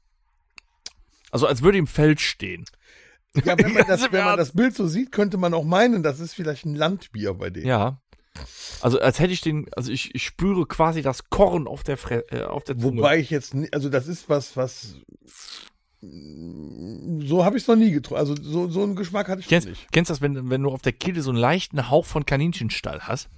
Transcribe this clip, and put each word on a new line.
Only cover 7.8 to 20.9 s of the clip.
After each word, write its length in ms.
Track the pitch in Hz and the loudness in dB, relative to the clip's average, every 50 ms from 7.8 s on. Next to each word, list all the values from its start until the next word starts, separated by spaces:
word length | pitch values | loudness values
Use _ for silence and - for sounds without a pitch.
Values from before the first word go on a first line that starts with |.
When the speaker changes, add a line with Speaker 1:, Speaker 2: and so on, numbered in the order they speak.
| 104 127 135 131 _ _ _ _ _ _ - - - - - - - - - - | 2 0 -2 -8 _ _ _ _ _ _ -16 -16 -16 -16 -16 -18 -16 -16 -12 0
Speaker 1:
Also 200 | - 123 127 - | 2 2 2 4
als 180 | - - - - | 4 4 4 4
hätte 140 | 175 180 | 2 2
ich 80 | 185 - | 0 -2
den, 260 | - 160 151 151 - - - | -2 -2 -4 -4 -6 -8 -8
also 160 | - 123 127 | -8 -6 -4
ich, 240 | 120 - - - - | -4 -6 -6 -8 -8
ich 100 | 127 - | -10 -10
spüre 420 | - - - 175 196 196 180 147 | -8 -6 -2 0 0 2 0 0
quasi 360 | - - - 160 165 165 160 | -2 2 2 2 2 2 0
das 280 | 139 135 127 - - - | -2 -2 -4 -4 -6 -4
Korn 360 | - 190 202 180 175 165 139 | 4 4 4 4 4 -2 -4
auf 160 | - - - | -4 -10 -8
der 140 | - 151 139 - | -6 -6 -6 -6
Fre-, 260 | - - 123 117 - - | -4 -4 -4 -4 -4 -4
äh, 140 | 131 - - | -6 -6 -6
auf 180 | - - 139 | -6 -8 -8
der 140 | - - 131 120 | -6 -6 -4 0
Zunge. 200 | 117 135 127 - | 0 0 2 4
Speaker 2:
Wobei 200 | 143 143 156 165 | 4 4 4 4
ich 120 | 135 - | 2 0
jetzt 240 | 160 135 - - 131 | -4 -4 -4 -4 -6
ni-, 140 | 139 160 - | -6 -6 -4
also 160 | - 147 135 143 | -4 -4 -2 0
das 180 | 139 127 127 165 | -2 -2 -2 -4
ist 200 | 175 - - - | -10 -10 -2 0
was, 280 | 151 143 131 - - | 0 0 0 -4 -6
was, 400 | 131 131 127 - - - 104 71 67 _ - - _ _ - - - - - - - - - _ _ _ _ _ _ | -6 -4 -4 -6 -16 -18 -18 -20 -20 _ -20 -20 _ _ -20 -20 -20 -18 -18 -18 -18 -20 -20 _ _ _ _ _ _
so 1400 | 104 85 69 85 73 78 73 78 82 85 87 76 76 73 - - 87 104 - - - - 165 151 147 139 165 185 170 | -20 -20 -18 -18 -18 -18 -16 -16 -14 -14 -14 -14 -14 -14 -14 -14 -14 -14 -14 -12 -8 -6 -6 -6 -2 2 2 4 4
hab 100 | 202 254 | 4 2
ich's 120 | 233 - 247 | 0 2 4
noch 80 | 226 | 6
nie 160 | 220 226 208 | 6 6 6
getrunken. 260 | 151 147 - - 143 143 | 4 2 -2 -2 -2 -2
Also 140 | 147 139 147 | 0 0 -2
so, 320 | 147 - 147 156 175 180 175 | -4 -6 -4 -2 -2 -2 -2
so 140 | 160 196 | -2 -2
einen 120 | 208 202 190 | -2 -2 -2
Geschmack 320 | 190 196 170 202 202 185 180 | -4 -6 -4 -4 -4 -4 -4
hatte 120 | 190 190 | -6 -6
ich 80 | - - | 0 2
Speaker 1:
Kennst, 180 | 165 175 - 90 | 2 2 2 -2
Speaker 2:
noch 60 | 87 | -12
nicht. 160 | - - - | -14 -8 0
Speaker 1:
kennst 180 | - 165 175 - | 0 0 2 2
das, 100 | 156 131 | -2 -2
wenn, 300 | 143 143 139 131 127 123 | -2 -2 -2 -2 -2 -2
wenn 120 | 127 135 | -2 0
du 80 | 139 139 | 0 -2
auf 120 | 131 - | -2 0
der 100 | - 131 | -2 -2